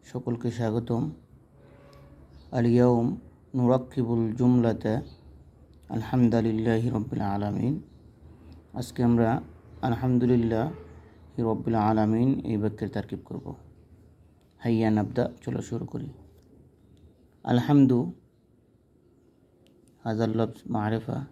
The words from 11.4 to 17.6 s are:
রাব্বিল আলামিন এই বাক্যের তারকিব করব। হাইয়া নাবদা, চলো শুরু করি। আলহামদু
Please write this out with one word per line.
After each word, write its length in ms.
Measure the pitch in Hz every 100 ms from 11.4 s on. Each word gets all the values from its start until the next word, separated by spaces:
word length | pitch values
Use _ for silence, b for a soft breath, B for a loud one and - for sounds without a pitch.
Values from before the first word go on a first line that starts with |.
| 117
রাব্বিল 280 | 110 - 113 107
আলামিন 400 | 110 107 110 127 131 85
এই 80 | 107
বাক্যের 320 | 107 107 104
তারকিব 300 | 104 98 95 -
করব। 200 | 90 - 82 - - - - - _ _ _ _ _
হাইয়া 280 | 117 113 110 107
নাবদা, 280 | 123 - 123 -
চলো 200 | - 123 -
শুরু 160 | 117 -
করি। 180 | - 147 - - - _ - - _ _ - - _ _ _ -
আলহামদু 540 | 123